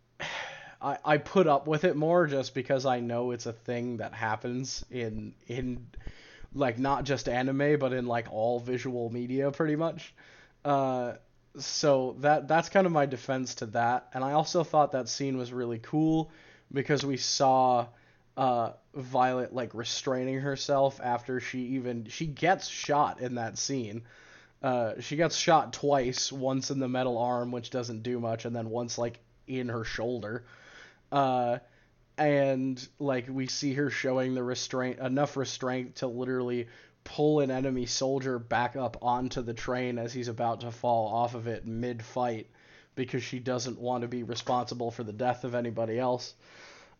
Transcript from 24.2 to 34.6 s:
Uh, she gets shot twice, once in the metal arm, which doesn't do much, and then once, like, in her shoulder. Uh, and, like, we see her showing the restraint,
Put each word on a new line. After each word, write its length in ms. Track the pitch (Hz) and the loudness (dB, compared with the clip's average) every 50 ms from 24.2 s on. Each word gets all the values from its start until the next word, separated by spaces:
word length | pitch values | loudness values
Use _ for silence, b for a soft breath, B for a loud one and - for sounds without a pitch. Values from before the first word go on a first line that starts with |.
| B B B B B B B B | B B B B B B B B
Uh, 320 | - 131 127 123 117 107 - 127 | -2 0 2 2 0 0 -2 -6
she 160 | 120 - 143 | -8 -4 0
gets 200 | 151 170 - - | 2 2 2 2
shot 340 | - - 170 160 147 113 120 - | 0 4 6 6 4 4 2 -4
twice, 580 | - - 143 143 135 120 127 127 - - - | -2 2 4 4 4 4 2 0 -2 -2 -4
once 400 | 135 135 127 131 135 135 131 - | -4 -2 -2 0 0 0 -2 -2
in 80 | 139 135 | -2 -2
the 100 | 131 123 | -2 0
metal 280 | 127 127 131 127 120 | 0 0 0 0 0
arm, 340 | 113 120 123 123 120 123 123 | 0 0 0 0 0 -2 -2
which 180 | 123 123 117 - | -4 -6 -6 -4
doesn't 340 | - 127 117 120 113 110 113 | -4 -4 -4 -4 -6 -6 -4
do 160 | 123 123 120 | -4 -2 -2
much, 240 | 117 113 113 113 - | -2 -2 -2 -2 -4
and 80 | 120 120 | -4 -4
then 140 | 117 113 113 | -4 -4 -4
once, 280 | 110 120 120 117 - | -2 -4 -4 -4 -2
like, 220 | 123 120 120 120 - _ _ _ _ _ | -2 -2 -4 -4 -8 _ _ _ _ _
in 220 | - 131 127 127 120 | -6 -4 -4 -2 -2
her 140 | 117 117 110 | -2 -4 -4
shoulder. 580 | - - - 110 123 127 113 98 107 117 120 B B B B B B B B B B B B B - | -4 -4 -4 -2 -2 -2 -4 -4 -6 -6 -6 B B B B B B B B B B B B B 0
Uh, 460 | 139 143 139 131 127 123 123 120 120 135 b b b b b b b b _ _ - | 2 4 4 4 4 2 2 2 2 0 b b b b b b b b _ _ -2
and, 680 | - 151 147 143 139 139 135 135 131 131 135 131 123 - - _ - | 2 4 4 6 6 4 4 2 2 0 -2 -2 -4 -8 -14 _ -4
like, 280 | 147 139 131 127 120 135 | -2 0 0 0 -2 -2
we 180 | 131 135 131 | -2 -2 -2
see 260 | 127 - - 147 139 131 | -2 -2 -2 -2 0 0
her 160 | 143 147 131 | 2 0 0
showing 440 | 123 - - 131 127 131 127 131 127 | 0 0 0 2 2 2 2 2 0
the 100 | 127 123 | 0 0
restraint, 560 | 123 127 120 | -2 -2 -4